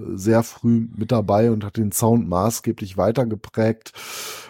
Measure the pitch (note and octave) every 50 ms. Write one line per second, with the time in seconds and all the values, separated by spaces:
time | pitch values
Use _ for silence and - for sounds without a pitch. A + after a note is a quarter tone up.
0 | G#2+ - F#2+ F#2+ F#2 G#2+ A2+ A2+ A#2 - - - - A#2 A#2 A2+ A2+ A#2 - G2+
1 | G#2+ A2+ B2+ A2+ G#2 F#2+ G2+ G#2 A2+ A#2 A2+ G#2+ G2+ G2+ - A2+ A2 G2+ - -
2 | - A2 A2+ A#2+ G2 E2+ F2 F2 F#2+ A2+ A2+ - - A#2+ A2+ - A#2 G2 F#2 F#2
3 | F#2 G2+ A#2 C#3+ B2+ A#2 G#2+ G2+ - - - - A2+ A2 A2+ - - - - -
4 | - - - - - - - - -